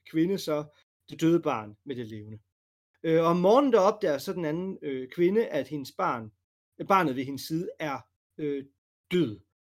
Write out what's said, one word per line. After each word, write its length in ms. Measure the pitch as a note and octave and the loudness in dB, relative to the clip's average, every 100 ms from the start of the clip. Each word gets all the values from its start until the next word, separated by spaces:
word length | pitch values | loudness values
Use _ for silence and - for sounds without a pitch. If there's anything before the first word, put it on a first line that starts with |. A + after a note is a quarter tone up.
| - | -6
kvinde 260 | D#3+ F3 G3 | 0 0 0
så 260 | - D3+ D3+ _ _ _ - | -2 -4 -4 _ _ _ -18
det 120 | D3+ | -2
døde 200 | D#3+ E3+ | 2 4
barn 360 | D3+ A#2+ G#2+ G#2 D3 | 2 -4 -6 -14 -12
med 100 | B2 | -10
det 120 | A2 | -10
levende. 320 | A2 G#2+ G#2+ _ _ _ _ _ _ | -12 -14 -16 _ _ _ _ _ _
Øh, 200 | E3 D#3+ | 0 2
om 140 | E3 F3 | 4 4
morgenen, 360 | F#3 A#3+ C#4+ | 6 6 6
der 60 | A3 | 6
opdager 380 | F#3 G#3+ F3 C3+ | 4 2 0 -2
så 160 | G3 | -4
den 120 | F3+ D#3 | -4 -4
anden, 320 | D#3+ F#3 F#3 | -4 -6 -8
øh, 280 | D3 C3 B2+ | -8 -8 -8
kvinde, 360 | - F3 G#3 A#3 | 0 2 2 0
at 200 | D3+ - | -2 -4
hendes 240 | D3+ C3+ | -8 -8
barn, 400 | - F3+ B2 A2 - _ _ _ - | -4 -2 -2 -6 -16 _ _ _ -10
øh, 60 | E3+ | 2
barnet 280 | F#3+ D#3+ B2+ | 4 4 0
ved 80 | C3+ | -4
hendes 160 | C#3 | -8
side 280 | - D#3+ F#3+ - | -6 -6 -6 -8
er, 180 | D#3 C3 - _ _ - | -8 -8 -12 _ _ -8
øh, 280 | D3+ C#3+ C3+ _ _ _ _ | -6 -6 -8 _ _ _ _
død. 280 | F3+ C3 G2+ _ _ _ | 0 0 -4 _ _ _